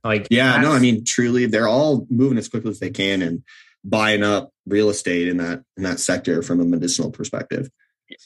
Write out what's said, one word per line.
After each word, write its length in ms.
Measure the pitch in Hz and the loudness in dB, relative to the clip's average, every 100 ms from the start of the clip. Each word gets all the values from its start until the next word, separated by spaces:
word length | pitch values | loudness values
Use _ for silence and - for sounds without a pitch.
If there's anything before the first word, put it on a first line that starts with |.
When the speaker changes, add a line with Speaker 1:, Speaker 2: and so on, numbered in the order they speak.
Speaker 1:
Like, 220 | 113 107 98 | -2 -2 2
Speaker 2:
Yeah, 260 | 117 131 123 | 2 4 4
no, 80 | 147 | 2
Speaker 1:
that's 40 | 139 | 4
Speaker 2:
I 20 | |
mean, 260 | 123 113 117 | 4 2 0
truly, 400 | - 120 123 120 | 0 2 2 2
they're 220 | 110 110 | 2 2
all 400 | 117 156 135 - | 2 2 0 0
moving 300 | 120 135 117 | 0 2 0
as 80 | - | -2
quickly 240 | 113 107 | -6 -6
as 80 | 101 | -6
they 100 | 90 | -8
can 320 | 90 98 98 | -4 -2 0
and 220 | 85 85 - - - _ | -2 -4 -10 -20 -20 _
buying 400 | 101 110 107 104 | -4 0 2 2
up 260 | 104 101 - _ - | 2 0 -4 _ -4
real 240 | 101 107 | 0 2
estate 380 | 101 - 87 87 | 0 -2 -2 0
in 100 | 90 | -2
that, 240 | 85 87 _ - | -4 -6 _ -8
in 60 | |
that 160 | 95 87 | -6 -4
sector 420 | - 87 - 82 | -2 -2 0 -2
from 180 | 82 87 | 0 0
a 60 | 87 | 2
medicinal 460 | 85 87 - - | 0 -2 -2 -4
perspective. 580 | - - - - - 139 _ _ _ _ - | -6 -8 -8 -6 -8 -8 _ _ _ _ -20